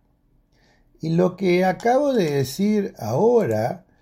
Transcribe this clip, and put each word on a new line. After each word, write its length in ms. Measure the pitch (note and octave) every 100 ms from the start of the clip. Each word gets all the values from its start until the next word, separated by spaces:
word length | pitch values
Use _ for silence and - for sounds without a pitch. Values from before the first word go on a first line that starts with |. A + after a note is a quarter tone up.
| _ _ _ _ _ _ _ _ _ -
Y 80 | D#3+
lo 260 | E3+ F3+ F3+
que 300 | F#3+ F3+ F#3+
acabo 480 | F#3 A#3 C4 C#4+
de 180 | B3 D#3+
decir 600 | C#3+ C3 - G#3 G#3+ G3 -
ahora, 880 | A2 B2+ G#3+ A#3+ D#3+ G#2+ A#2+ F#3 _ _